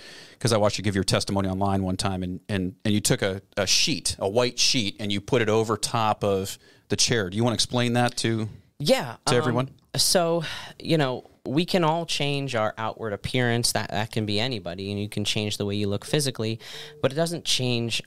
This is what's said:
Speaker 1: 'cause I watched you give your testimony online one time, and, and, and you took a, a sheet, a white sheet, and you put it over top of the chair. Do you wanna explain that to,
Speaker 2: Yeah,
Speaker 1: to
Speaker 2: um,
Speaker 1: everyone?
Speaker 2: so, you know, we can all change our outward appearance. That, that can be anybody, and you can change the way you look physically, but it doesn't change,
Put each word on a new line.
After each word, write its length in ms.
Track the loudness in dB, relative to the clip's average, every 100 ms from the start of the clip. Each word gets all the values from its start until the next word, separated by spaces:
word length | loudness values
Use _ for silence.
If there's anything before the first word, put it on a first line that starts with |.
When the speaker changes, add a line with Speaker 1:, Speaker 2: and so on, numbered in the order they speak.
| -20 -20 -20 -4
Speaker 1:
'cause 140 | 2
I 40 | 4
watched 200 | 4 2
you 60 |
give 120 | 0 0
your 80 |
testimony 460 | 2 0 2 0 0
online 340 | 0 0 0
one 140 | 0 -2
time, 260 | -2 -4
and, 160 | -6 -6 -4
and, 260 | -2 -4 -4 0
and 80 |
you 80 | 0
took 200 | 2 0
a, 200 | 0 -4 -6 -2
a 100 | 2
sheet, 480 | 2 2 0 -4 -2
a 120 | 0
white 280 | 2 2 2
sheet, 380 | 2 2 0 -4
and 120 | -4
you 80 | -4
put 220 | 0 2
it 80 | 4
over 260 | 2 2 0
top 480 | 0 0 2 2
of 340 | 0 0 -2 -8 -16 -20 -4
the 80 | 0
chair. 340 | 2 2 0
Do 60 | 0
you 80 |
wanna 120 | 0 2
explain 380 | 0 0 2
that 220 | 2 0 0
to, 300 | 0 0 -4 -8 -18 -4
Speaker 2:
Yeah, 380 | 2 2 0 -6 0
Speaker 1:
to 80 |
Speaker 2:
um, 40 | 2
Speaker 1:
everyone? 320 | 2 0 -2 -8 _ 0
Speaker 2:
so, 460 | 2 4 4 0 -2 -8 -12 -8
you 180 | 0 2
know, 320 | 2 -2 -10 _ -2
we 200 | 0 2
can 180 | 2
all 220 | 2 2 -2
change 500 | -2 0 -2 -2 0
our 180 | 0 -2
outward 340 | -6 -4 -6
appearance. 600 | -6 -2 2 2 2 2
That, 180 | 0 -2
that 200 | -2 -2
can 120 | -2 0
be 140 | 0
anybody, 500 | 0 -4 -8 -8 -6
and 100 | -4
you 100 | -4
can 160 | -4 -2
change 320 | 0 -2 -2
the 80 | -2
way 100 | -2
you 120 | 0
look 160 | -2 0
physically, 540 | 0 0 -2 -4 -6 -10 -16 -16 -2
but 100 | -2
it 40 | 0
doesn't 280 | -2 -2
change, 580 | -2 0 0 0 0 -4